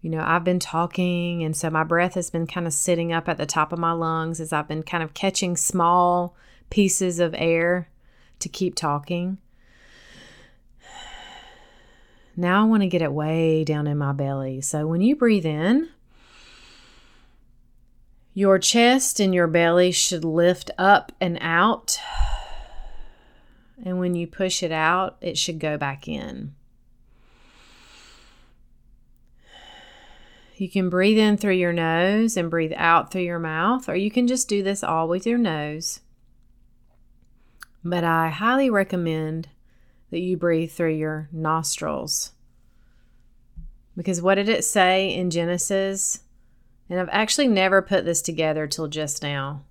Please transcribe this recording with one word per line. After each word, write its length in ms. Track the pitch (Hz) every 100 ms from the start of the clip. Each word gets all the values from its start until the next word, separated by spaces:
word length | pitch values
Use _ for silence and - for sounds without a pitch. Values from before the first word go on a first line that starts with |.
You 80 | 165
know, 140 | 160 156
I've 180 | 170
been 160 | 170 180
talking, 840 | - 165 170 - 180 175 175 175
and 120 | 160 156
so 140 | 165
my 140 | 156
breath 320 | 160 170 180 180
has 160 | 170
been 160 | 170 165
kind 180 | - 170
of 80 |
sitting 400 | 156 - 170 170
up 160 | 165 165
at 80 | 160
the 80 | 151
top 260 | - 151
of 60 | 170
my 140 | 165
lungs 480 | 165 165 160 160 165
as 120 | 156
I've 160 | 156 151
been 140 | 156
kind 220 | 156 170
of 100 | 160
catching 420 | - 196 190 185 175
small 800 | - 185 170 180 175 180 175 - - - -
pieces 480 | - 196 - 185 170
of 160 | 175 160
air 520 | 165 165 170 180 170 _ _ _ _ _
to 100 | 170
keep 240 | - 185
talking. 640 | - 160 143 143 175 180 190 _ _ _ - - - - - - - - _ _ - - - - - - - - - - - - - - _ _ -
Now 260 | 175 190
I 20 |
want 180 | 220 220
to 60 | 196
get 160 | 175
it 100 | 160
way 500 | 143 151 160 165 160
down 220 | 151 151 147
in 140 | 147
my 140 | 143
belly. 480 | 139 139 139 135 135
So 260 | 135 156 156
when 140 | 165
you 140 | 214 294
breathe 300 | 240 214 160
in, 440 | 151 170 262 330 _ _ _ _ - - - - - - - _ _ _ _ _ _ _ _ _ _ _ _ _
your 240 | - 196 190
chest 600 | - 233 233 262 - -
and 160 | 196 180
your 120 | 170
belly 440 | 165 170 175 180
should 320 | 175 - 175
lift 480 | 165 160 175 175 - -
up 320 | 185 202 - -
and 160 | 185 175
out. 580 | 165 165 208 226 - - - - - - - - - - - - - - _ - _ - _ -
And 160 | 202 180
when 160 | 180 175
you 120 | 170
push 340 | - 190 185
it 100 | 175
out, 460 | 160 156 175 185 -
it 160 | 175 -
should 220 | - 160
go 180 | 156 151
back 300 | 143 139 160
in. 460 | 151 - 131 143 143 - _ _ _ _ _ _ _ - _ - - - - - - - _ - _ - _ _ - _ _ _ _ _ - - - - - - - - - - -
You 140 | 190
can 200 | 196 185
breathe 280 | 180 196 220
in 200 | 214 208
through 180 | 208 185
your 180 | 175
nose 640 | 170 165 165 185 208 226 208
and 140 | 170
breathe 220 | 165 160 -
out 360 | 170 165 -
through 120 | 185
your 160 | 175 170
mouth, 500 | 165 160 185 254 -
or 60 | 175
you 160 | 202
can 160 | 240 247
just 200 | 254 -
do 140 | 202
this 220 | 190 196
all 240 | - 160 160
with 180 | 180 208
your 140 | 240
nose. 640 | 226 156 151 151 170 - _ _ _ _ _ _ _ _ _ _ _ _ _ _ _ _ - _
But 200 | 170 175
I 260 | 170 165 160
highly 400 | 151 220 262 269
recommend 800 | 208 196 180 170 160 156 160 165 _ _ _ _ _ _
that 80 | 165
you 180 | 180 180
breathe 340 | 175 165 165
through 220 | - 170
your 360 | 156 156 156 151
nostrils. 1040 | 160 160 160 156 - 156 147 - - - _ _ _ _ _ _ _ _ _ _ _ _ - - - _ -
Because 240 | 175 175
what 140 | 180 196
did 140 | 202
it 140 | 226
say 480 | - 208 185 190 190
in 200 | - 180
Genesis? 880 | 170 170 175 - 196 196 196 - - _ _ _ _ _ _ _
And 100 | 180
I've 100 | 180
actually 360 | 202 214 - 277
never 340 | 202 190 196
put 240 | 185 196 170
this 160 | 170
together 460 | - 165 156 156 151
till 200 | 156 156
just 360 | 156 151 -
now. 400 | 147 143 139 147 -